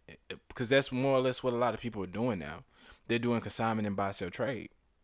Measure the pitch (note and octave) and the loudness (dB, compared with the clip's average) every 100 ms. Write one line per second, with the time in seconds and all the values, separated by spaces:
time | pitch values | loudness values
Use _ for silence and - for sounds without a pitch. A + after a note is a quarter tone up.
0 | - - - - - - A#2 C3+ - B2+ | -18 -18 -16 -16 -12 -6 4 4 4 2
1 | C#3 C3 C3 B2 B2+ A#2+ B2 A2 A#2+ G#2+ | 4 4 2 0 0 2 0 0 -4 -6
2 | F#2 G2 B2 G2 D2 E2+ - _ - - | -4 -2 0 0 -4 -10 -14 _ -20 -14
3 | - A#2 A#2+ A#2 G#2+ - A2+ A2 G#2 G2 | -2 0 2 0 0 0 0 2 0 0
4 | G2 - F#2 - B2 A2+ - _ _ _ | -2 -2 -6 -2 -2 -4 -8 _ _ _